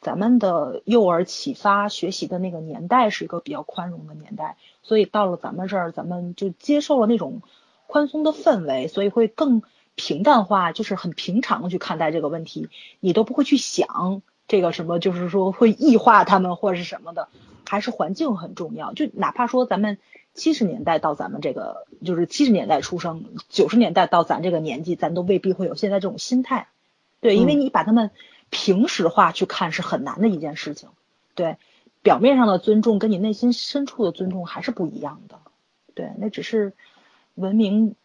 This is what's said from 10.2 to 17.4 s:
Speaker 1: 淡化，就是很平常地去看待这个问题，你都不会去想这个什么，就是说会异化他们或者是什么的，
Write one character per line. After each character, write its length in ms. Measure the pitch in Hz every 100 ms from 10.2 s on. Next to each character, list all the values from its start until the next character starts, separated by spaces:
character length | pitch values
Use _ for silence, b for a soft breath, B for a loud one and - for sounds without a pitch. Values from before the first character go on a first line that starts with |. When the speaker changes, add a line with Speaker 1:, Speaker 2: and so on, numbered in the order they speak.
Speaker 1:
淡 240 | 220 269 190
化， 280 | 202 175
就 100 | 160
是 100 | 220
很 180 | 185 180
平 300 | 156 - 185
常 220 | - -
地 60 | 180
去 100 | 175
看 180 | - 156
待 140 | 160
这 100 | 165
个 60 | 151
问 160 | 165
题， 260 | 165 - 156 B B B
你 140 | 190
都 100 | 175
不 100 | 220
会 100 | 254
去 140 | 277 277
想 640 | - - - - 180 196 - _ _
这 140 | 208
个 120 | 175
什 120 | 160 165
么， 140 | 170
就 120 | 196
是 180 | 175 175
说 220 | 190 190
会 200 | 190 233
异 260 | 208 302 220
化 260 | - 208
他 160 | 180 202
们 160 | 185 175
或 160 | 202
者 60 | 175
是 60 |
什 180 | 175 -
么 120 | -
的， 160 | 170 151 _